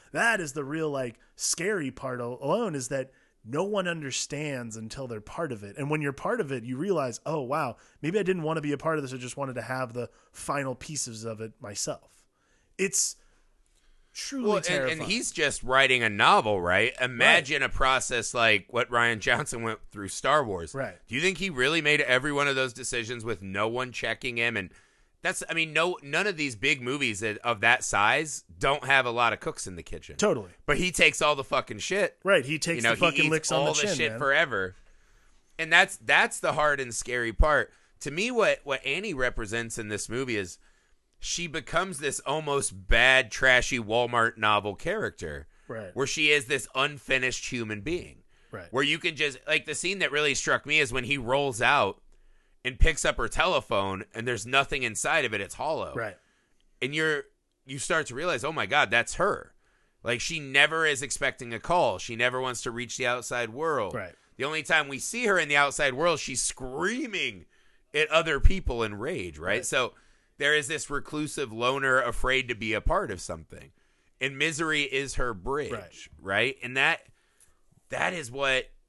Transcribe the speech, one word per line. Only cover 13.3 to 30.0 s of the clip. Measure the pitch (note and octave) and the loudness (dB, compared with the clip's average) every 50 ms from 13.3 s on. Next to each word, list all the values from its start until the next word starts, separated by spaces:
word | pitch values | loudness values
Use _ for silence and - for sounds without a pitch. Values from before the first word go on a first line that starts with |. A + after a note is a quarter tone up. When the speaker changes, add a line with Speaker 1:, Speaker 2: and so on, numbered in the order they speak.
| _ _ _ _ _ _ _ _ _ _ _ _ _ _ _ _ | _ _ _ _ _ _ _ _ _ _ _ _ _ _ _ _
Speaker 1:
truly | _ - - - C#4 C4 A#3+ | _ -12 -10 -8 -6 -2 2
Speaker 2:
Well, | G#3 G#3+ | 2 2
and, | F#3+ - | 2 2
Speaker 1:
terrifying. | F3+ F3+ C#3+ C3 E3 D#3+ D#3+ | 0 0 0 0 -2 -2 -4
Speaker 2:
and | - F3+ | -2 -2
he's | G#3 B3 - - | -2 -2 -2 -4
just | - E3+ D3+ C#3 - - | -2 0 0 0 0 -2
writing | A2+ B2 C3 C3+ C3+ B2+ B2+ B2 | -2 2 4 6 6 6 4 2
a | A#2 G#2+ | 2 0
novel, | G2+ G#2 A#2+ D#3+ G3+ G3 B2+ G#2+ G#2 F#2 | 2 4 6 6 6 6 6 4 2 2
right? | F2 F2 F#2 G2 A2+ B2+ - - | 2 4 4 4 4 2 0 -2
Imagine | B2+ B2+ B2 A#2 B2+ C#3+ E3 E3+ D3 C3 D3+ C#3 | -4 -4 2 6 6 8 8 6 4 2 0 0
Speaker 1:
Right. | C3+ A#2 | 0 0
Speaker 2:
a | - | 0
process | - C#3 C3 C3 B2 - - B2+ A#2 G#2 - - | 2 2 4 4 2 0 0 -2 -2 -2 -2 2
like | A#2+ A2+ A2+ G#2+ G2+ F#2 - | 4 6 6 6 4 2 -2
what | B2 A#2+ B2 - | -2 -2 0 2
Rian | A#2+ A#2 A#2 A#2 A2+ G#2 | 2 2 4 2 2 0
Johnson | - B2+ A#2+ - D3+ - C3 A#2 | 2 2 2 2 0 -4 -6 -4
went | A2+ A2+ A2 - - - | -4 -6 -6 -6 -10 -14
through | - G#2 G2 F#2 | -12 -10 -10 -8
Star | - - - C3+ D3 D#3 C3 | -8 -2 2 4 4 4 4
Wars. | A2 F#2+ E2+ E2 D#2 - | 2 -2 -4 -6 -8 -8
Speaker 1:
Right. | C3+ C3 G2+ F2+ - - | -8 -8 -8 -10 -14 -12
Speaker 2:
Do | - A2+ | -8 -4
you | C#3 | 0
think | E3+ F#3+ F#3 - | 0 0 0 -2
he | G3 F#3+ | -4 -4
really | D3 B2 B2+ C#3+ E3 E3 | 0 2 2 2 2 2
made | D3 D3 D3+ D3 | 2 4 4 4
every | C#3 B2 B2+ B2+ C3+ D3+ | 4 4 4 2 2 2
one | C#3+ C#3+ C#3+ C#3+ | 0 2 2 2
of | C3+ | 2
those | C3 C3 B2 A2+ | 0 0 -2 -4
decisions | C3 A#2+ - B2+ A#2+ A2 A2 B2 A#2 G#2+ | -8 -8 -4 -4 -4 -4 -6 -8 -6 -6
with | A#2 G#2+ G2 | -6 -6 -6
no | G2 F#2+ F#2+ G2+ A2 A2+ | -8 -6 -2 -2 -2 0
one | A#2 B2+ B2+ B2 | 0 -4 -6 -6
checking | A2+ - - A2+ A2 - - B2+ A#2 | -6 -6 -4 -4 -4 -4 -6 -6 -2
him? | A#2 A#2 A#2+ A2+ | 0 0 0 0
And | G2+ F#2 E2 - - _ _ _ _ _ _ _ _ | -2 -6 -6 -12 -20 _ _ _ _ _ _ _ _
that's, | - F3+ F#3 - F3+ - | -4 -4 -4 -4 -6 -4
I | D#3+ | -2
mean, | E3 D#3+ D#3 | -2 -2 -2
no, | D3 D#3 E3+ F3+ F3 - | 0 0 0 0 -2 -4
none | C#3+ C#3 D3 E3+ G3 | -6 -4 -2 0 0
of | G#3 F3 | 0 -2
these | D3+ D3 C3+ A2+ | -2 -4 -4 -4
big | F#2+ C3+ C#3+ D#3 C3 | -2 0 0 0 0
movies | A#2+ B2 C#3+ D3 C#3 A#2 G#2 F#2 | 0 -4 -2 0 -2 -2 -2 -2
that, | A2+ G#2+ G#2 - | -2 -4 -4 -2
of | - A#2+ A#2 G2 | -2 -2 0 2
that | A2+ A#2 B2 B2 - | 4 4 4 4 2
size | - - G2+ G#2 A2 B2+ D3 D#3+ D3 - - - - - - | 0 2 4 4 4 4 2 0 -4 -8 -12 -14 -18 -8 -2
don't | - C3+ D3 C#3+ B2 | 0 0 0 0 2
have | C3+ C#3 C3+ B2+ | 4 4 4 4
a | A#2+ | 2
lot | A#2 A#2+ A#2+ A2+ | 2 2 2 2
of | G#2 - | 2 0
cooks | - - - - - G2 | -4 -8 -8 -8 -10 -10
in | F2+ | -10
the | E2 | -12
kitchen. | - - - D#2+ | -12 -12 -12 -12